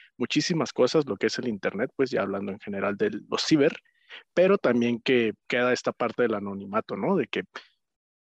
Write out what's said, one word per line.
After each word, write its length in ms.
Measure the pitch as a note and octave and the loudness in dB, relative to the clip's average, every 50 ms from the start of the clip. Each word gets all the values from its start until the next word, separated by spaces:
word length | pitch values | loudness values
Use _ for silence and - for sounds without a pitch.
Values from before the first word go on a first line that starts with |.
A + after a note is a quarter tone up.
| - _ _ - | -20 _ _ -6
muchísimas 540 | B2 - - D#3 D3 - F3 D#3+ C3 - - | -4 -2 0 0 0 0 0 0 -2 -2 0
cosas, 340 | - B2 B2 - D#3+ D3 | 2 2 4 4 2 0
lo 100 | - G2+ | 0 -2
que 100 | - - A2 | -2 -2 -2
es 100 | - - | -2 -2
el 100 | A#2 B2 | -4 -4
internet, 420 | G#2+ F#2+ - G#2 - G2 A#2+ - - | -4 -4 -4 -4 -4 -4 -4 -4 -2
pues 140 | - C3+ C3 | -2 -2 -2
ya 120 | B2 G#2+ G2+ | 0 -2 -2
hablando 300 | G2 G2 G2 G2+ G2+ F#2+ | -2 -4 -6 -6 -6 -8
en 80 | G2+ | -8
general 360 | - - G2+ G2 - G2+ G#2 | -10 -10 -6 -4 -4 -4 -2
de 140 | G2+ A2 G2+ G2+ G2+ - - | 0 -2 -2 -2 -4 -6 -4
los 140 | - - - | -4 -2 0
ciber, 320 | - D#3+ D3+ C#3 E3+ - - - _ _ _ _ - - - - _ - | 2 4 4 4 4 0 -2 -8 _ _ _ _ -20 -20 -20 -20 _ 2
pero 240 | F3 F3+ F#3+ G3 G3+ | 4 4 6 4 4
también 420 | - C#3 A#2+ A#2+ A#2 A#2+ A#2+ A2+ | 2 2 2 2 2 0 -2 -2
que 320 | - - C3 B2 A#2 G#2+ - - _ - | 0 2 2 4 2 2 -2 -6 _ -4
queda 240 | - B2 B2 B2+ B2 | -2 0 2 2 0
esta 200 | - - B2 - | 0 -2 -4 -4
parte 300 | - A#2+ A#2 A2 - A#2+ | -2 -2 -2 0 0 0
del 120 | A2+ A2 | 0 0
anonimato, 640 | G2+ G2+ G2+ G2 G2 G2 G2 G2+ A2 - - - | -2 -4 -6 -8 -10 -8 -4 -4 -4 -4 -4 -4
¿no? 200 | G2 G#2 D#3 G3 | -4 -2 0 0
De 100 | F3 A#2+ | 0 -2
que 160 | - - G#2+ - - - - - _ _ _ _ _ _ _ _ _ _ _ _ | -2 -4 -6 -6 -6 -10 -18 -18 _ _ _ _ _ _ _ _ _ _ _ _